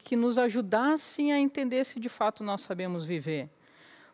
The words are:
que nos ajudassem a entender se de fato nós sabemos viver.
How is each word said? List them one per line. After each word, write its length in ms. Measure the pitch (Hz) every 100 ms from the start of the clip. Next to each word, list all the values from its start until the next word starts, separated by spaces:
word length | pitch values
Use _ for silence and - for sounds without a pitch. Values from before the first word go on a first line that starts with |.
que 120 | - 233
nos 220 | 240 233
ajudassem 960 | 247 220 196 220 269 311 - - 294
a 80 | 285
entender 460 | 277 285 254 254 269
se 140 | -
de 100 | 233
fato 340 | - 214 -
nós 180 | 208 196
sabemos 440 | - 180 185 180 160
viver. 440 | 170 147 151 - - _ - - - -